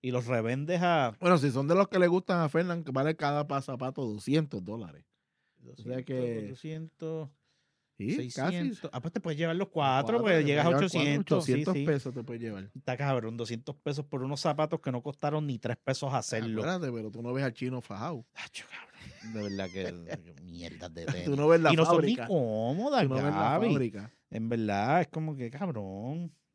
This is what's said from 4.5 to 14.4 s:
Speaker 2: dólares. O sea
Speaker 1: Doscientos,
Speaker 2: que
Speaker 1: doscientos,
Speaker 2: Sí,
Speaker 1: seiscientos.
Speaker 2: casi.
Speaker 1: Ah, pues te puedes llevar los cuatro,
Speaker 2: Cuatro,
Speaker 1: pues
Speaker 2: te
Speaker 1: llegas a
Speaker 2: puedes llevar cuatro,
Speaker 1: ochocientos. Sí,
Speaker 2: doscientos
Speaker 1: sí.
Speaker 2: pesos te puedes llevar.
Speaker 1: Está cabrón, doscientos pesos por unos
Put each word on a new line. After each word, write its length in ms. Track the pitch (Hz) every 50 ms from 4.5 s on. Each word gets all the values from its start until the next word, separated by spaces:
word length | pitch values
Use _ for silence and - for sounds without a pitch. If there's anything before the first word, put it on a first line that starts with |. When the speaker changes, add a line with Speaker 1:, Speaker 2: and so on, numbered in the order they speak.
| 123 101 90
Speaker 2:
dólares. 400 | - 107 117 107 80 - - _ _ _ _ _ _ _ _ _ _ _ _
O 40 | 123 120 127
sea 180 | - 110 120 127
Speaker 1:
Doscientos, 80 | 131 127
Speaker 2:
que 440 | - 131 127 123 120 113 110 107 101
Speaker 1:
doscientos, 800 | 131 - - 156 156 156 160 160 _ _ 165 160 160 160 156 143 _ _ _ _ _ _ _ _ _ _ _ _ _ -
Speaker 2:
Sí, 120 | 98 117 196
Speaker 1:
seiscientos. 640 | 294 - 123 - - 131 180 180 175 - 269 220 -
Speaker 2:
casi. 100 | - -
Speaker 1:
Ah, 80 | - 123
pues 120 | 123 170
te 80 | - 220
puedes 180 | - 170 151 143
llevar 160 | 165 165 165
los 140 | 180 196 190
cuatro, 460 | - 160 143 135 131 131 143 220 226 240
Speaker 2:
Cuatro, 40 |
Speaker 1:
pues 160 | 233 208 180 160
Speaker 2:
te 40 | 147
Speaker 1:
llegas 220 | 143 143 151 151
a 40 | 170
Speaker 2:
puedes 200 | 175 143 196 180
llevar 140 | - 156 147 143 143 143
cuatro, 180 | - - 156 127
Speaker 1:
ochocientos. 60 | 160
Sí, 80 | 135
Speaker 2:
doscientos 220 | 127 147 151 190 185
Speaker 1:
sí. 100 | 143 139
Speaker 2:
pesos 280 | 160 151 135 - 135 123
te 100 | 131 113
puedes 180 | 117 120 117
llevar. 260 | 117 113 104 98 95 98 _
Speaker 1:
Está 220 | 127 _ - 127
cabrón, 400 | 120 143 139 135 123 110 113 117
doscientos 400 | 117 117 104 117 113 127 - 139
pesos 280 | _ _ 147 139 143 143
por 180 | - - 131 127
unos 160 | 135 147 139